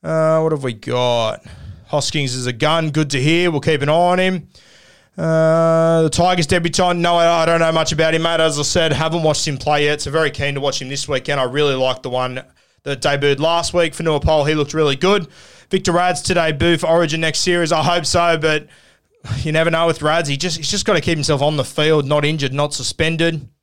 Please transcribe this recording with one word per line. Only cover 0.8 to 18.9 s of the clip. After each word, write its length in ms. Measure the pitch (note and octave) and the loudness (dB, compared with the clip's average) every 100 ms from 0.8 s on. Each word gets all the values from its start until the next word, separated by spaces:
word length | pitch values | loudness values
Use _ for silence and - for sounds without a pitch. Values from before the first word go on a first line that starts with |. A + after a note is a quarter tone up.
| - B2 B2 A#2+ A2 G#2+ - - - - - | -6 -2 0 2 0 -4 -12 -18 -18 -18 -4
Hoskins 500 | D3+ - D#3 C3+ C3 | -4 -2 -4 -4 -4
is 100 | B2+ | -6
a 80 | |
gun. 380 | A#2+ D3+ E3 D#3+ | -2 0 0 0
Good 180 | D3 D3+ | -2 -2
to 100 | C3 | 0
hear. 300 | C3+ E3 F3 | 2 2 2
We'll 120 | D3+ | 0
keep 200 | E3 D3+ | 0 0
an 80 | C#3+ | 2
eye 40 | |
on 260 | D#3+ F3 F3+ | 2 2 2
him. 280 | F#3 F#3 - - _ - - _ _ - | 0 -2 -8 -20 _ -20 -20 _ _ -6
Uh, 840 | E3 D#3+ D#3+ E3 E3 E3 E3 E3 | 0 2 4 4 4 4 4 4
the 60 | D#3+ | 2
Tigers 340 | - F3 F3+ D#3 | 2 2 2 2
debutant. 540 | F3+ E3+ - F3+ F3 | 0 0 0 0 2
No, 160 | E3+ E3+ | 2 4
I, 260 | E3+ E3+ | 4 4
I 40 | E3 | 2
don't 120 | E3+ | 2
know 120 | E3 | 2
much 200 | E3 D#3 | 2 0
about 220 | D#3 D#3+ | 0 2
him, 80 | D#3+ | 2
mate. 180 | E3 E3 | 0 2
As 200 | D#3+ D3 | 2 0
I 20 | |
said, 320 | C#3+ F3+ E3 | -2 0 0
haven't 300 | C#3 D#3+ E3+ | 0 -2 0
watched 240 | D#3 D3 - | 0 0 -2
him 100 | C3+ | -4
play 280 | - D3 D3 | -2 0 0
yet. 140 | D3 | -2
So 120 | - | -2
very 180 | D3+ D#3 | -2 -2
keen 240 | D3 C#3+ | -2 -6
to 80 | C#3 | -2
watch 220 | C#3 C3 | -4 -4
him 40 | C3 | -8
this 200 | C#3 - | -10 -4
weekend. 320 | C3+ C3 C#3+ | -4 -2 -2
I 60 | B2+ | -2
really 280 | C3+ D3 | 0 0
liked 300 | C3 C3 B2+ | 2 0 -2
the 80 | C3 | -6
one 320 | B2+ B2+ B2+ - _ _ _ | -4 -4 -6 -14 _ _ _
that 180 | - C3+ | -10 -4
debuted 380 | D3+ C#3+ C#3+ C#3 | -2 0 0 2
last 340 | D#3 E3+ E3 | 0 0 0
week 220 | F3+ E3 C#3+ | 0 -2 -2
for 80 | |
Nuapol. 440 | E3 D3+ D#3+ D#3 C#3+ | -2 0 2 2 2
He 60 | |
looked 220 | D#3 C#3+ D#3 | 0 -2 0
really 220 | D3+ C3+ | 0 2
good. 320 | F3+ G3+ D#3+ - - - _ | 2 2 -2 -16 -20 -20 _
Victor 200 | F#3+ - | -4 0
Rad's 300 | E3+ F3+ F3+ | 0 0 -2
to 140 | - F3 | -2 0
debut 420 | D#3+ D3 E3+ E3+ | 0 0 2 2
for 80 | E3 | 2
Origin 360 | E3 E3 D#3+ | 2 2 0
next 180 | D#3+ D3+ | -2 -2
series. 320 | - F3 E3 | 0 0 0
I 100 | D#3+ | 0
hope 240 | D#3 F3 D3+ | 0 0 0
so, 320 | F3+ E3+ E3 | 0 2 2
but 300 | D#3 D3+ - - _ | 0 -2 -4 -20 _